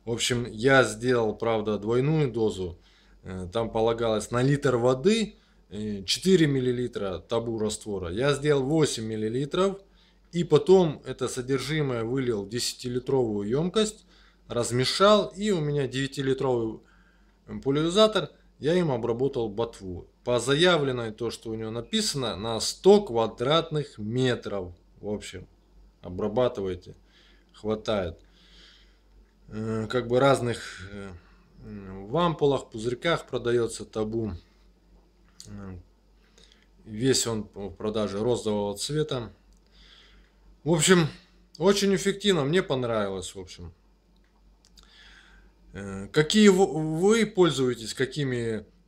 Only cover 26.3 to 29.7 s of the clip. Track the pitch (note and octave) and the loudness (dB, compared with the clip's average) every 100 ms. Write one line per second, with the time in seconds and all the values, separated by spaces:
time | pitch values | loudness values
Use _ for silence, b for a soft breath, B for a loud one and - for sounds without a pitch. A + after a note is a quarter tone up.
26.3 | A2 B2 - G2 F2+ - - _ b b | 2 0 0 -6 -6 -10 -20 _ b b
27.3 | b b - G#2+ G#2+ - G#2 F2+ E2 b | b b -12 -6 -4 -2 -2 -2 -8 b
28.3 | b b b b b b b b - _ | b b b b b b b b -20 _
29.3 | _ - G#2+ A2 | _ -16 -10 -6